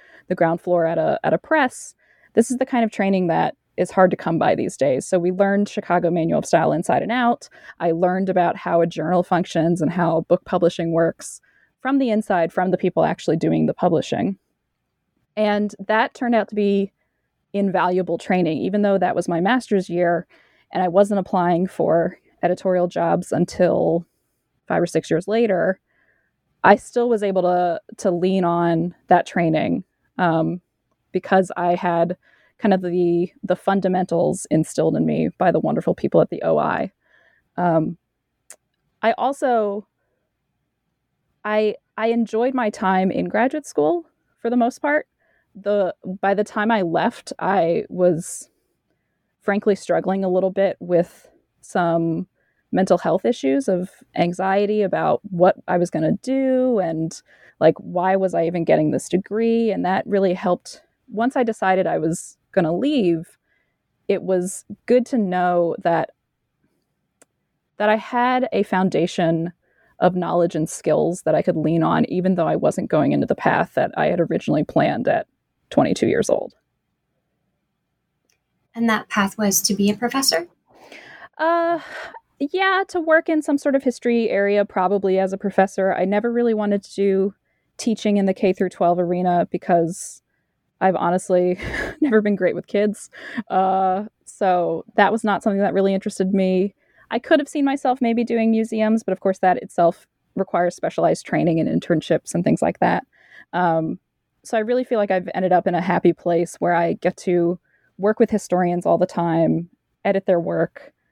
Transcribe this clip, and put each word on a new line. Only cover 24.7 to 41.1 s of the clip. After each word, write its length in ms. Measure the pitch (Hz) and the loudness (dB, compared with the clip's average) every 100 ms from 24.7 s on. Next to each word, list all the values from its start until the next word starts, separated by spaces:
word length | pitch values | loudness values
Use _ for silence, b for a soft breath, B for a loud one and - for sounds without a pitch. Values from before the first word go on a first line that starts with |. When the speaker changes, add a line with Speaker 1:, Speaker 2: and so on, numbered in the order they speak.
| 175 | -2
Speaker 1:
or 60 | 175 | 0
six 220 | 165 - | -2 -2
years 180 | 165 185 | -2 0
later. 520 | 220 226 180 175 190 _ _ _ _ _ _ _ _ | 0 0 0 0 -4 _ _ _ _ _ _ _ _
I 120 | 180 208 | 6 6
still 340 | - 240 240 | 2 -2 0
was 140 | 220 | 0
able 180 | 202 190 | 0 0
to, 380 | 180 180 175 165 - - | 2 2 0 -2 -8 -4
to 140 | 196 | -2
lean 320 | 175 185 190 | 0 2 2
on 500 | 175 170 170 165 175 - - | 2 2 2 2 -2 -6 -2
that 180 | 180 - | -2 0
training, 580 | 190 165 160 95 85 - _ _ - | -2 0 0 -2 -4 -6 _ _ -4
um, 440 | 175 160 160 175 - _ _ _ _ | -2 0 -2 -6 -12 _ _ _ _
because 400 | 185 - 190 190 - | -8 0 0 0 -2
I 180 | 175 175 | -2 0
had 400 | 180 170 170 180 b b b _ | 0 0 0 -2 b b b _
kind 160 | 214 | 0
of 80 | 190 | 2
the, 500 | 180 175 175 170 175 - | 0 0 2 2 -2 -4
the 120 | 190 180 | -4 -2
fundamentals 920 | - 196 185 185 180 170 156 185 - | 0 0 0 0 0 0 0 -2 0
instilled 440 | 160 160 - 160 156 | 0 0 0 0 2
in 100 | 160 | 0
me 240 | 156 160 - | 0 -2 0
by 140 | 185 | 0
the 80 | 160 | 2
wonderful 360 | 156 156 165 160 | 0 -2 -2 -2
people 260 | - 170 | 0 2
at 80 | - | 2
the 120 | - | -2
O 140 | 165 156 | -2 0
I. 340 | - - 190 - b b b b b - | 0 -2 -6 -12 b b b b b -4
Um, 400 | 175 160 160 170 _ _ _ _ - - _ _ _ _ | 0 2 0 -6 _ _ _ _ -20 -20 _ _ _ _
I 120 | 220 | -2
also, 760 | - 247 277 277 233 208 202 - _ _ _ _ _ _ _ _ _ _ _ _ | 0 -2 -2 0 0 0 -4 -10 _ _ _ _ _ _ _ _ _ _ _ _